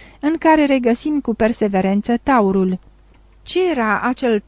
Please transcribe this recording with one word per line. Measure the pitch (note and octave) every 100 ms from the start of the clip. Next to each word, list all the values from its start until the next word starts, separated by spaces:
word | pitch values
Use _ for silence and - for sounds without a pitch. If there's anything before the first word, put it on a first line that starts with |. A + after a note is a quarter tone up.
| - -
în | D4 E4
care | E4 D#4 C#4+
regăsim | C4+ A#3+ A#3+ D#4 D4
cu | C4+
perseverență | A3 A3+ A#3 G#3+ F#3+ F#3+ G3+ G#3+ A#3+
taurul. | - C4 G3+ G3 F#3 F#3 - _ _ _ _ _
Ce | - F4 F#4
era | C#4+ A3 G3+
acel | A#3+ C4 B3+ G#3+